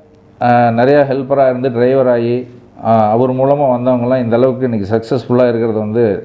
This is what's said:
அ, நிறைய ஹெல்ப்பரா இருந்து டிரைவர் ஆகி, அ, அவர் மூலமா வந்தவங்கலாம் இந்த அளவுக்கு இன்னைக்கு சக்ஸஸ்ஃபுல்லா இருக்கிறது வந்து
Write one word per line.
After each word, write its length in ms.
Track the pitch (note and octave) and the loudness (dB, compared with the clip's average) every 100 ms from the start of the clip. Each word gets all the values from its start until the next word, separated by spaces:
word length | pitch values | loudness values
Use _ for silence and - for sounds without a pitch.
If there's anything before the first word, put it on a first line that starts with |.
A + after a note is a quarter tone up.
| _ - _ _ | _ -20 _ _
அ, 280 | A#2+ B2 A#2 | 0 2 2
நிறைய 360 | A2+ B2 D3 C3+ | 2 2 4 2
ஹெல்ப்பரா 340 | C3 C3+ C#3 | -2 -2 0
இருந்து 280 | C3 B2 C3 | 0 0 -4
டிரைவர் 360 | A#2 B2 C3+ B2+ | 0 0 2 2
ஆகி, 400 | A#2+ A#2 B2 B2 - - - | 0 0 -4 -6 -18 -20 -10
அ, 60 | - | 0
அவர் 420 | A2+ G#2+ A2+ B2+ | 2 2 0 0
மூலமா 300 | B2+ C3+ C#3+ | 0 0 0
வந்தவங்கலாம் 600 | C#3 B2 B2 B2 A#2+ C3 | 0 0 0 0 0 -2
இந்த 140 | A#2 A#2 | 0 2
அளவுக்கு 280 | C3 B2 | 0 0
இன்னைக்கு 320 | B2+ A2+ F#2+ A2+ | -4 -4 -2 -4
சக்ஸஸ்ஃபுல்லா 520 | A2+ C3+ - B2 B2 | -2 -6 -2 0 2
இருக்கிறது 300 | A#2 A2+ A2 | 0 -2 -4
வந்து 440 | G#2+ A2 A2+ F#2+ | -4 -2 0 -2